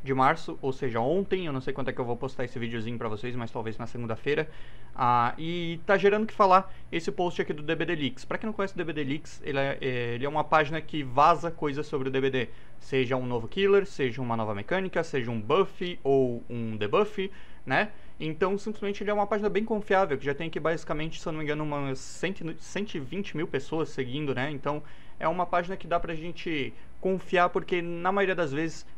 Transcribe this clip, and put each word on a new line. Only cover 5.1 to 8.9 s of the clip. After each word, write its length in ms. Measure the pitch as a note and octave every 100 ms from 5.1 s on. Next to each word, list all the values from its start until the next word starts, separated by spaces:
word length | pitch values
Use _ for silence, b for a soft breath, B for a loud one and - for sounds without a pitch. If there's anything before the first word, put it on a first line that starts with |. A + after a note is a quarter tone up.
| A#2+ A#2+ -
e 440 | D#3+ F3 E3+ E3 -
tá 120 | G3
gerando 260 | G3+ G#3
o 40 | A3
que 60 |
falar 400 | - G3 F#3 F#3+ B B
esse 220 | E3 -
post 300 | - F3 E3+
aqui 100 | F#3
do 100 | D3+
D 140 | D3+ D#3+
B 100 | D#3+
D 100 | E3+
Leaks. 280 | C3+ -
Pra 140 | - -
quem 100 | A3
não 60 |
conhece 200 | G#3 G3
o 40 | -
D 80 |
B 80 | E3